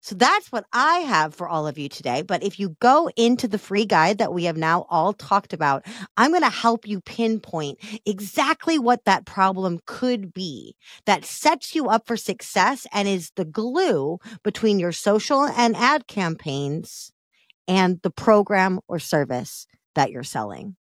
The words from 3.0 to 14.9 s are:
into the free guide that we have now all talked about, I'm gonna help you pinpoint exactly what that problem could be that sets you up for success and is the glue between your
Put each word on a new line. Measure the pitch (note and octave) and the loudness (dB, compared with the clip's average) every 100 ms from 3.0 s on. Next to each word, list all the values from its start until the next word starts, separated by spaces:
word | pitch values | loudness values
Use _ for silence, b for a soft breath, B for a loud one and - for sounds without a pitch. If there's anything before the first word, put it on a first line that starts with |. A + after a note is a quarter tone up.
| E4 - | 4 2
into | A#3 A#3+ A#3+ | 2 2 -2
the | G3 | -4
free | - G3 A3 | -2 -2 2
guide | F#3 D#3+ G3+ | 4 4 2
that | G#3+ | -2
we | F3+ E3+ | 0 -2
have | D#3+ | -2
now | D#3+ E3+ - | 0 0 0
all | E3+ E3+ | 0 0
talked | G#3 - - - | -2 0 0 0
about, | D#3+ D3+ C#3 B A3+ F#3 - | -2 0 0 B -16 -12 0
I'm | B3 | 2
gonna | F4 C#4 | 4 2
help | - A#3 A#3 G#3 | 2 0 0 -4
you | G3+ | -8
pinpoint | - - A3+ A3 - E3 D3 - G#3+ G#3+ | -8 -4 -2 -2 -4 -6 -6 -10 -14 -10
exactly | - G3 G3+ - C#4 D#4+ - D#4+ | -6 -6 -4 -2 0 0 0 0
what | A#3+ A#3+ - | 2 0 2
that | F#3+ - | 0 0
problem | - F#3+ F#3 F#3+ E3+ - | 0 0 0 -4 -4 -10
could | - B3+ B3 F#3+ | -4 -2 -2 -4
be | - F#3 C3 - - B B - | -10 -8 -10 -14 -20 B B 0
that | F#3 | 0
sets | - - D4+ D#4+ - D#4+ | 0 0 2 2 -2 -4
you | B3+ | 2
up | A3 - | 0 0
for | A3+ | -8
success | - F#3+ - - F#3+ C4+ - | -6 -8 -4 2 2 2 -4
and | G3+ G3+ | -2 0
is | G3 D#3+ - | 0 -4 -8
the | E3+ | -6
glue | D#3 A3+ C#4 F#4 F3+ C#3 F3 B A3+ | -4 -4 0 2 2 0 -6 B -8
between | - G#3 A3+ G3+ | -6 -2 2 2
your | F3 | 0